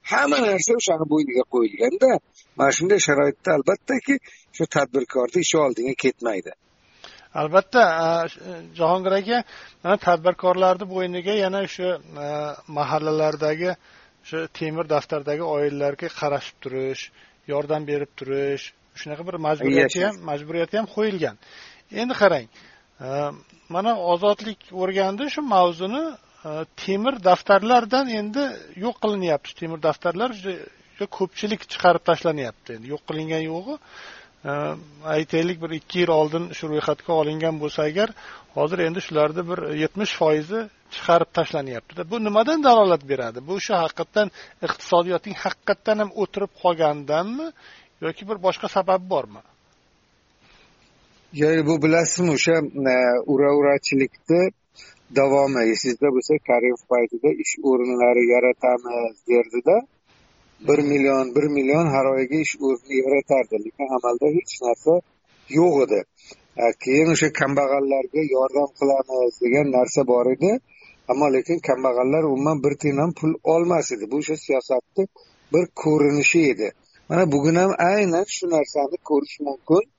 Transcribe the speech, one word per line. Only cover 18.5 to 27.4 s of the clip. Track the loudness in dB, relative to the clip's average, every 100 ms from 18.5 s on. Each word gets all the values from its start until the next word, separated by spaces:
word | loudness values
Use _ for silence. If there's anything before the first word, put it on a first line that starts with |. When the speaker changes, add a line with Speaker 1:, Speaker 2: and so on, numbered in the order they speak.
| -4 -8 _ _
Speaker 2:
shunaqa | -18 -14 -12 -10
bir | -6
majburiyati | -2 -2 0 2 0 0
Speaker 1:
Yes. |
Speaker 2:
ham, | -2 -4
majburiyati | -8 -8 -6 -4 -2 -4
ham | -4
qo'yilgan. | -4 -4 -2 -6 -6 -20 -20 -20 -20 _
Endi | -8 -6
qarang, | 2 2 2 -4 -20 -20 _ _ _
a, | -8 -4 -6 -8 _ _
mana | _ -2 0 0
Ozodlik | 0 2 2 0 -4 -14 -14
o'rgandi | -4 -2 0 0 -2 -6
shu | -6
mavzuni, | 0 4 4 0 -6 -6
a, | -6 -10 _ _ -10 -10 -10
temir | -10 -6 -2 -2 0
daftarlardan | 2 2